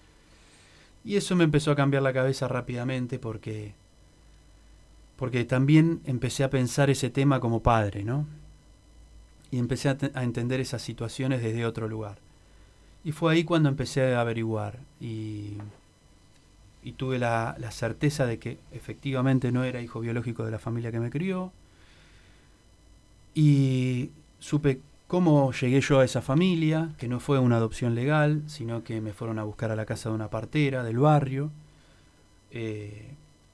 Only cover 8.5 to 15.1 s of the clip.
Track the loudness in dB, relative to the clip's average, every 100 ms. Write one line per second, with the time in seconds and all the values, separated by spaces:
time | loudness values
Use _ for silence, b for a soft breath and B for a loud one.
8.5 | -20 _ -20 _ -20 -20 -20 -20 -20 -6
9.5 | -2 -2 0 0 0 -2 -2 -4 -2 -2
10.5 | -2 -4 -6 -8 -8 -8 -4 -2 -2 -2
11.5 | -2 -2 -4 -6 -6 -10 -14 -20 b b
12.5 | b b b b b -10 -2 2 2 2
13.5 | 4 4 2 -2 0 2 2 0 0 -2
14.5 | -4 -6 -10 -18 -14 -10